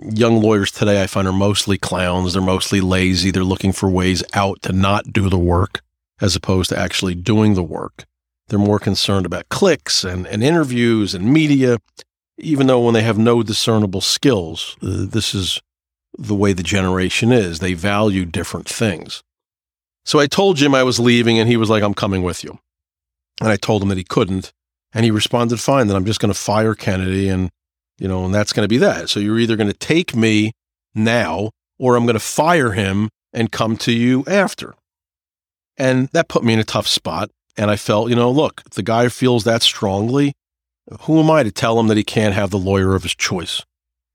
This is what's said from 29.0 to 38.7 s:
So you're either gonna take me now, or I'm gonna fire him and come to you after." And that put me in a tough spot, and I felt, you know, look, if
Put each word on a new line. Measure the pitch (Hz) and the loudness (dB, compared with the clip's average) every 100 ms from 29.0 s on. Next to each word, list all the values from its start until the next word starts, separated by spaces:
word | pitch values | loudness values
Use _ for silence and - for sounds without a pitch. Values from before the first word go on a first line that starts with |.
| - | -4
So | 104 | -4
you're | 104 113 | -2 0
either | 117 110 | 0 0
gonna | 104 | -2
take | - - 160 180 117 | -4 -2 -2 0 0
me | 110 107 107 - _ _ _ | 2 2 0 -4 _ _ _
now, | 107 113 117 85 85 110 - _ - | -2 0 2 0 -4 -6 -10 _ -2
or | 127 120 | 2 2
I'm | 120 | 2
gonna | 110 | 0
fire | - - 156 175 120 | -2 0 2 2 2
him | 98 95 98 107 - _ | 0 -2 -2 -4 -8 _
and | - 113 | -4 -4
come | - 113 113 | -2 -2 -2
to | 127 | 0
you | 117 123 127 139 | 2 2 0 0
after." | 196 180 - 58 - _ _ _ _ _ _ _ _ _ - | 0 -2 -6 -16 -18 _ _ _ _ _ _ _ _ _ -4
And | 131 127 135 | 0 0 0
that | 165 - | 0 0
put | - | 0
me | 117 | 2
in | 110 | 2
a | 107 | 0
tough | 110 - | -2 -2
spot, | - 90 80 107 _ _ - | -4 -4 -6 -8 _ _ -4
and | 104 | -2
I | 101 | 0
felt, | - 104 117 | 0 0 2
you | 120 | 2
know, | 120 | 2
look, | 139 123 - | 2 0 -4
if | - | -12